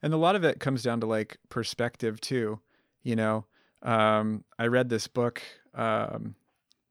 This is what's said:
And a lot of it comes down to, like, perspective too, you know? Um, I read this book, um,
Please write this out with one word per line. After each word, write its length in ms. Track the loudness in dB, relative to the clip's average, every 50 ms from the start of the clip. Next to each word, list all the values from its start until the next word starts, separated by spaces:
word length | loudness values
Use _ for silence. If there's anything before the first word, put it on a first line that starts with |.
And 120 | -2 0 2
a 40 | 4
lot 180 | 4 4 4
of 80 | 4 2
it 140 | 2 2 0
comes 220 | 0 -2 -2 0 0
down 180 | 0 0 0
to, 60 | 0
like, 320 | 0 0 0 -2 -4 -8 -16 _ -10
perspective 720 | -6 -6 -6 -4 -4 -2 -4 -4 -4 -4 -4 -4 -4 -4
too, 400 | -6 -4 -2 -2 -2 -2 -4 -6 -10 _ _ _ _ _ _ _ -4
you 140 | -2 0
know? 300 | 2 2 2 0 0 -2 -8 _ _ _ _ _ _ -4
Um, 640 | 0 2 4 4 4 4 4 2 0 -2 -6 -8 _ _ -4
I 80 | 0 2
read 200 | 2 2 2 2
this 200 | 0 -2 -4 -4
book, 340 | -2 -2 -2 -2 -2 -6 -12 -16 -18 -20 _ _ -8
um, 640 | -4 -2 0 0 0 -2 -2 -6 -8 -10 -10 -12 -16 _ _ _ _ _ _ _ _ _ _